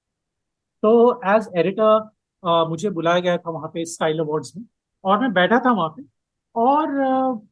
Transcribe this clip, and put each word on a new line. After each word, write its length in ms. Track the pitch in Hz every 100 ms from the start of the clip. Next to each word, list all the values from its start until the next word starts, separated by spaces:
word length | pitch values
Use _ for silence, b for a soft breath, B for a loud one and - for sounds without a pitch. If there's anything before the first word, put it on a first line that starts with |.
| _ _ _ _ _ _ _ _
तो 380 | 214 233 233 226 185
as 160 | 214
editor, 640 | 196 175 165 196 214 214 214 _ _ _
अ, 240 | 180 170 160
मुझे 220 | 165 208
बुलाया 280 | 165 165 175
गया 180 | 180 175
था 140 | 170
वहाँ 180 | 160 156
पे 160 | 170
स्टाइल 340 | 165 - 165 160
अवार्ड्स 380 | 151 151 - 175
में, 80 | 233 _ _ _
और 140 | 190 190
मैं 140 | 262
बैठा 260 | 185 180 233
था 140 | 254
वहाँ 160 | 214 160
पे, 140 | - - _ _ _ _
और, 340 | 226 233 294 311
अ, 580 | 277 269 262 262 233 -